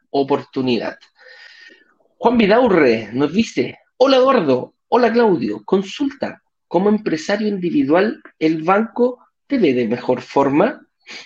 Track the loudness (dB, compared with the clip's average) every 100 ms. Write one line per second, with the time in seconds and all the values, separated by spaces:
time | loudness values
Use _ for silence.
0 | _ -2 0 -2 -4 -4 -2 -2 -4 -10
1 | _ _ -20 -20 -20 -20 -20 -20 _ _
2 | _ -4 0 2 4 4 4 4 4 2
3 | -2 -4 -2 0 -2 -2 -6 -8 _ 0
4 | 2 4 4 2 2 -2 -4 _ _ 0
5 | 2 2 2 0 -2 -6 -2 -2 -2 -6
6 | -8 -6 -10 -12 _ _ _ -2 0 0
7 | -2 -6 -4 -4 -2 -4 -2 -2 2 2
8 | 0 -4 -14 -4 -2 -2 0 0 -2 -2
9 | -4 -4 _ _ -6 0 0 0 -2 -4
10 | -4 -4 -2 -2 0 2 0 -2 _ _
11 | -20 -20